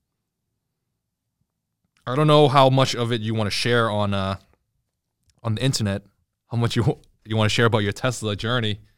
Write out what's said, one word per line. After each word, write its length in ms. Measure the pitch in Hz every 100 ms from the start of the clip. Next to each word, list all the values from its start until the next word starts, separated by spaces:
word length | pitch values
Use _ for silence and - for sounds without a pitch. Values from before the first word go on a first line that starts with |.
| _ _ _ _ _ _ _ _ _ _ _ _ _ _ _ _ _ _ _ _ -
I 80 | 127
don't 120 | 151
know 200 | 151 147
how 220 | 143 131
much 260 | 131 127 110
of 160 | 117
it 100 | 117
you 120 | 107
wanna 160 | 113 104
share 400 | - 120 120 113
on, 240 | 104 104
uh, 240 | 101 95 98 _ _ _ _ _ _ _ _ _ _
on 120 | 117 107
the 80 |
internet, 400 | 127 127 107 98 - _ _ _ -
how 80 | 117
much 180 | 117 -
you, 240 | 117 - _ _ -
you 100 | 110
wanna 140 | 107
share 160 | - 117
about 140 | 110
your 120 | 101
Tesla 440 | 95 131 120 107 104
journey, 440 | 113 123 110 101 -